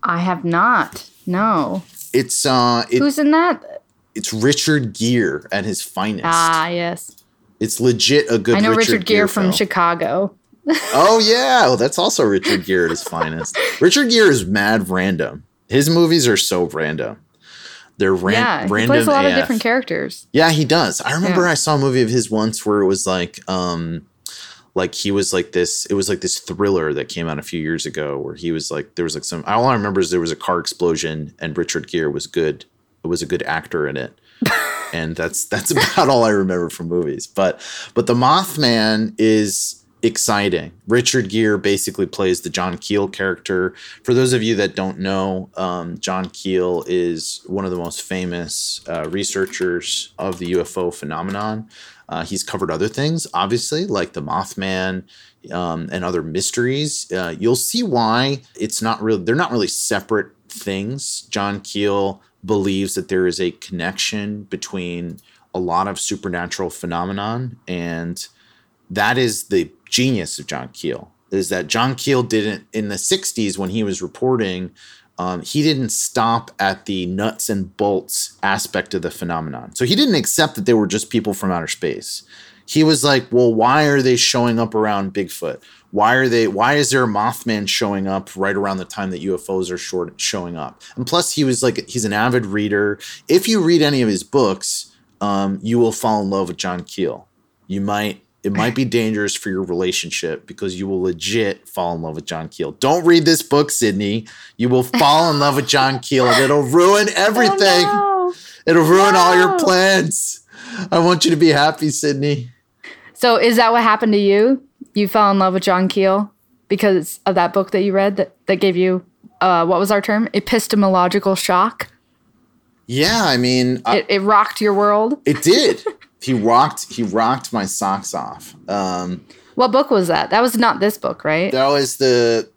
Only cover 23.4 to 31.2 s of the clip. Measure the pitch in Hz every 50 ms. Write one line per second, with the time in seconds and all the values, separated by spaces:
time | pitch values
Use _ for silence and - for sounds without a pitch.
23.4 | - - 92 92 90 90 87 85 85 82 82 80 - _ _ _ _ - - -
24.4 | - - - - _ _ _ 92 90 85 - - - 104 101 101 95 - - 90
25.4 | 87 - - 90 87 87 - - - - 101 98 95 98 101 87 - 90 - -
26.4 | - - 90 85 101 101 98 87 80 78 71 71 67 - - 87 85 82 76 73
27.4 | 73 - - 85 78 78 82 78 - 73 - 78 76 73 71 69 73 - - 76
28.4 | 85 85 82 78 73 - 80 76 71 - _ - 87 82 76 76 - - 92 82
29.4 | 76 - 90 85 - 131 127 110 101 104 95 98 92 82 87 90 82 82 80 -
30.4 | - - 90 85 80 - - _ 90 87 82 76 80 80 78 78